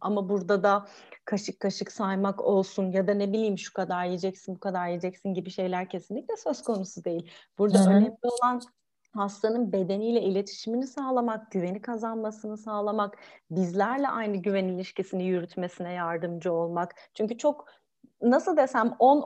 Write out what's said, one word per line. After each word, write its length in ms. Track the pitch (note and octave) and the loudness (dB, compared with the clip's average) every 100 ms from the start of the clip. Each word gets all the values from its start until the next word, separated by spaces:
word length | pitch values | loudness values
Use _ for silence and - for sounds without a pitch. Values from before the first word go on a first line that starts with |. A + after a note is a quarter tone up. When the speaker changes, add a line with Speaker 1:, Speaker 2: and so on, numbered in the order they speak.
Speaker 1:
ama 280 | F#3 G3+ F#3+ | -2 0 0
burada 340 | G3+ F3 G3+ | 0 2 2
da 220 | G3+ G3+ G3+ - - - - | 4 2 0 -20 -20 -16 -4
kaşık 340 | G3 - - | -4 -4 -4
kaşık 320 | G3 - F#3+ | -4 -4 -8
saymak 500 | - G3 F#3+ G3 G3+ | -4 -2 0 0 0
olsun 500 | - G3 F#3+ - F#3 | 2 2 2 -2 -2
ya 160 | F#3+ F#3 | 0 2
da 60 | |
ne 200 | G3+ G3+ | 0 0
bileyim 240 | A3 G#3+ G3 | 0 0 -2
şu 160 | - | -6
kadar 320 | - F3+ F3+ F3+ | -6 -4 -2 -2
yiyeceksin, 500 | F3+ F#3+ F#3+ - F#3 | -2 -4 -6 -10 -8
bu 40 | |
kadar 280 | G3 F3+ F3 | -4 -2 -2
yiyeceksin 460 | F3 F3+ F#3 G3 | -2 -4 -6 -4
gibi 160 | F#3 F3+ | -4 -4
şeyler 400 | F#3+ F#3 F3+ F#3 | -4 -2 -2 -4
kesinlikle 480 | F3+ - G#3+ - A4 | -8 -8 -8 -6 -6
söz 240 | D#4+ C4 | -4 -4
konusu 400 | - G#3 F#3 F3+ | -2 -4 -4 -8
değil. 280 | F3 E3+ E3+ - - - | -6 -6 -8 -18 -10 0
Burada 200 | G#3 F#3+ | 4 8
Speaker 2:
Hı 0 | |
hı. 300 | F#3+ G3+ A3+ | 8 8 6
Speaker 1:
önemli 100 | - | 2
olan 380 | A#3+ A#3+ B3 B3 - _ _ _ _ | -4 0 0 0 -6 _ _ _ _
hastanın 580 | G#3+ G3+ - A3 A#3 G#3 | -4 -4 0 0 0 0
bedeniyle 480 | G3 F#3 G3 A3+ A#3 | 0 0 0 0 2
iletişimini 640 | F#3+ F#3+ G3 - A3 A#3+ C4 | 2 0 -2 -6 -4 -4 -4
sağlamak, 640 | D4 C4 B3+ A#3 A3 A3+ | -6 -2 0 0 -2 -4
güveni 300 | F#3+ F3 G#3 | -2 -2 -4
kazanmasını 760 | A#3+ A3+ A3+ A3+ G#3+ A3 G#3+ G#3+ | -6 -6 -6 -4 -6 -6 -10 -10
sağlamak, 600 | A3 G#3 G#3 G#3+ G3+ - - - - | -6 -4 -2 0 -2 -6 -20 -20 -6
bizlerle 560 | E3 F3 F#3+ G#3+ C4 C#4 | -2 0 0 0 0 -2
aynı 300 | A3+ G#3+ G3 | -2 -2 -2
güven 280 | G3+ G3 F#3 | 0 0 0
ilişkisini 580 | F3+ F#3+ - F#3 F#3 | -2 -6 -6 -4 -2
yürütmesine 720 | F#3 F3+ F3 - F3+ - F3 | 0 0 -2 -6 -6 -6 -6
yardımcı 600 | F3+ E3+ E3+ E3+ E3+ F3+ | -4 -4 -2 -4 -4 -2
olmak. 420 | E3+ E3+ E3+ F3+ - - | 0 0 -2 -4 -6 -12
Çünkü 240 | - G#3+ A#3+ | -4 -4 0
çok, 280 | D4 D4 - - _ _ - - | 0 0 -6 -20 _ _ -20 0
nasıl 360 | A#3+ C#4+ F#4 D#4 | 4 4 4 4
desem, 380 | C4 B3+ A#3 - | 4 4 0 6
on 220 | B3 D4 | 6 6